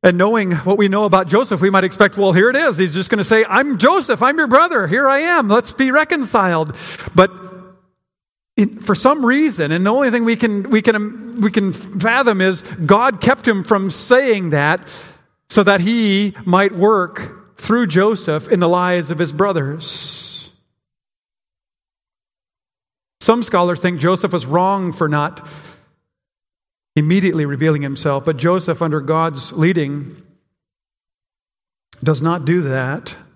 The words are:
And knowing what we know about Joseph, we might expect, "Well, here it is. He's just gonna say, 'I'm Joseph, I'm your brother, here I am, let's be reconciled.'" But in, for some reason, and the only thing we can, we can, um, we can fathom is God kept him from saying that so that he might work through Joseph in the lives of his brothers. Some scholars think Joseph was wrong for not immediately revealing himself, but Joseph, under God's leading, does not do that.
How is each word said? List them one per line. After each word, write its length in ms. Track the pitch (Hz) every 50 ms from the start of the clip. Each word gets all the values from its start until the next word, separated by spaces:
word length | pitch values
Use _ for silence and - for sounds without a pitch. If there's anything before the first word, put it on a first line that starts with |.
| -
And 140 | 190 175 175
knowing 340 | 185 208 226 226 202 185
what 260 | 175 151 135 180 196 202
we 100 | 208 196
know 160 | 190 208 214
about 240 | 202 175 190 185 160
Joseph, 320 | 156 214 262 214 214 156
we 100 | 175 196
might 120 | 196 190
expect, 340 | 185 185 185 - 214 196 -
"Well, 160 | 196 202 190
here 180 | 170 180 202 240
it 60 | 254
is. 200 | 285 330 294 196
He's 180 | 151 190 175 147
just 160 | 185 185 -
gonna 140 | - 214 190
say, 200 | - 220 220 220
'I'm 320 | 214 190 226 277 294 269 185
Joseph, 440 | 180 269 359 392 285 - 233 -
I'm 140 | 233 339 330
your 100 | 330 311
brother, 400 | 247 240 277 330 349 339 247 190
here 220 | 160 180 247 277 269
I 120 | 269 277
am, 280 | 311 339 349 330 254 202
let's 240 | 202 233 240 -
be 180 | - - 269 262
reconciled.'" 840 | 254 294 311 302 359 311 262 190 - 226 196 180 170 160 160 151 127 - - - - - - - -
But 180 | 175 185 196 - - - - - - - - - _ _ _ _ _ _ _ _ _ _ _ _ _ _ _ _
in, 240 | - 208 - - -
for 140 | - - 202
some 300 | - - 254 294 302 262
reason, 460 | 233 254 285 311 311 202 165 156 143
and 120 | 156 175 185
the 60 | 202
only 200 | 220 262 285 254
thing 140 | 220 240 233
we 120 | 226 233
can, 340 | 226 233 226 208 202 190 262
we 120 | 254 220
can, 120 | 214 240 220
um, 460 | 208 208 214 226 - - - - 240
we 100 | 202 214
can 220 | - 220 208 190
fathom 680 | - - - - - 196 160 226 233 254 277 240 214 190
is 220 | 185 190 185 - - - - - 165
God 340 | 147 196 214 240 269 233 170
kept 280 | - 240 269 - - 247
him 160 | 220 196 170
from 260 | - 226 196 190 196
saying 600 | - - - - 247 254 277 262 220 202 185 165
that 360 | 151 147 143 151 170 180 - - - - - - - _ _ _ _ _ _ _
so 140 | - 214 196
that 160 | 202 196 190
he 560 | 170 202 233 233 220 208 196 196 208 202 185 - 214
might 280 | 185 175 190 196 196
work 840 | - 175 185 214 220 196 180 175 - - - - - - - _ _ -
through 280 | - - 220 240 240
Joseph 640 | 185 151 180 196 214 226 190 - - 151 151 - -
in 120 | 233 180
the 80 | 175 170
lives 420 | 175 180 180 180 180 175 165 143
of 80 | 170 151
his 140 | 175 151
brothers. 1160 | 147 147 190 202 190 165 139 135 147 160 156 - - - - - - - - - - - - - _ _ _ _ _ _ _ _ _ _ _ _ _ _ _ _ _ _ _ _ _ _ _ _ _ _ _ _ _ _ _ _ _ _ _ _ _ _ _ _ _ _ _ _ _ _ _ _ _ _ _ _ _ _
Some 220 | - - 226 240
scholars 380 | 233 - - 185 175 180 175 -
think 200 | - 180 180 151
Joseph 320 | 135 175 190 180 - 185
was 120 | 175 175 123
wrong 480 | 123 143 175 180 190 196 196 185 175
for 160 | - - 170 151
not 400 | 151 147 147 156 147 - - - - - - - - _ _ _ _ _ _ _ _ _ _ _ _ _ _ _ _ _ _ _ _ _ _ _ _
immediately 480 | 156 151 151 175 196 190 190 160 165 151
revealing 380 | 143 139 131 151 160 151 147
himself, 420 | 143 139 139 135 - 156 139 139 139
but 120 | 165 156
Joseph, 440 | 127 127 170 180 185 180 - 165 -
under 200 | 170 160 151 156
God's 500 | 135 143 160 160 165 165 151 135 123 -
leading, 720 | - 170 156 170 190 170 147 139 143 147 139 131 - - - _ _ _ _ _ _ _ _ _ _ _ _ _ _ _ _ _ _ _ _ _ _ _ _ _ _ _ _ _ _ _ _ _ - _ -
does 180 | 143 156 127
not 220 | 147 165 170 180 139
do 160 | 139 170 180
that. 560 | 160 139 131 131 127 131 139 175 - - - - - _ _